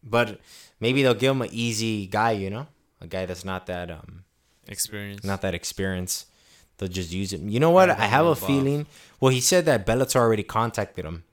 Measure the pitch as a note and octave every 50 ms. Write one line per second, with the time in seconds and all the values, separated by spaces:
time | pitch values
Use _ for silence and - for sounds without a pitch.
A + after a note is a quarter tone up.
0 | - A#2 G#2+ A#2+ A#2+ G#2+ G#2 - _ _ - - - - _ _ - A#2 B2+ C#3
1 | C3+ B2+ B2 - B2+ C3+ C3+ C3+ A#2+ - - A#2 A#2 A#2 A2+ G#2+ A2+ A2+ A2 G#2+
2 | G2+ F#2 G#2 G#2 A2 A#2 A2+ G2+ G2 F#2+ G2+ A2+ C#3 - _ _ _ _ _ _
3 | - E2+ F#2 F#2 F#2 F2+ F2+ F2 F2+ F#2+ F#2+ F#2 - - F#2 F2 F2 F2 E2 D#2
4 | - - F#2 F2 F#2+ _ _ _ _ _ _ _ _ - G#2 - - - - G#2
5 | G#2 G2+ G2+ G2+ F2 G2 G2 F#2+ - F#2+ F2 E2+ - - - - G2 F#2+ F#2+ F#2
6 | F#2 F2+ - - - _ _ _ _ _ _ _ _ _ _ _ G2 F#2+ F2+ F#2
7 | F2+ E2 E2+ F#2 G2 F#2 G2+ E2 D2 G#2 G#2 A#2+ D3+ E3 E3+ F#3 F#3 F3+ D3 -
8 | A2+ G#2 A2+ C3+ D#3+ E3+ D#3 - - - C#3 C#3 C3+ C#3 C#3+ D3 D3 - - -
9 | - - _ _ - C3 C3 B2+ B2 - F3+ F3+ F3 D#3+ C#3 A2+ F#2+ F#2+ A2+ B2+
10 | C3+ A#2+ - C3 A#2+ A#2 A2+ G#2 G2 - - A2 A2+ A#2 - - G#2 - - -
11 | E2+ D#2 E2+ E2 E2 _